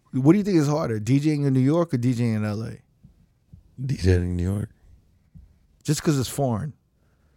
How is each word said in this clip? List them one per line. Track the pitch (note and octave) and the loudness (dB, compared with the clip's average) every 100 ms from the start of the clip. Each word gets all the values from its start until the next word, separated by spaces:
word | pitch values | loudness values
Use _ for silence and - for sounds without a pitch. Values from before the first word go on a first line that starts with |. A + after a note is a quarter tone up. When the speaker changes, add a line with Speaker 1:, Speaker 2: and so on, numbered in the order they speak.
| _ | _
Speaker 1:
what | B2+ C3+ | 0 4
do | G3+ | 4
you | |
think | G3+ E3+ | 4 2
is | C#3+ | 2
harder, | D3+ D#3 A2 | 0 -2 -4
D | G#2 C#3 | 0 2
J | D#3 | 2
ing | D3 | 0
in | C#3+ | 0
New | C3 | 2
York | C3 E3 E3 | 2 2 0
or | B2 | 0
D | B2 | 0
J | A#2 | 0
ing | A#2+ A2 | -2 -2
in | G#2+ | -4
L | G#2 | -6
A? | A#2 A2+ _ _ - _ _ _ _ - _ - | -8 -14 _ _ -20 _ _ _ _ -20 _ -10
Speaker 2:
D | C3 C#3 | -6 0
J | F2 | 2
ing | F2+ | 2
in | F2+ F2 | 0 -2
New | F2+ | -2
York. | G2+ - _ - - _ _ _ - - _ _ _ | -4 -6 _ -20 -20 _ _ _ -20 -20 _ _ _
Speaker 1:
Just | - D3+ | -6 -4
'cause | E3+ C#3+ | 0 -2
it's | A#2+ | -2
foreign. | - C3+ G#2+ D3+ - _ _ _ _ _ | -4 -2 -2 -6 -12 _ _ _ _ _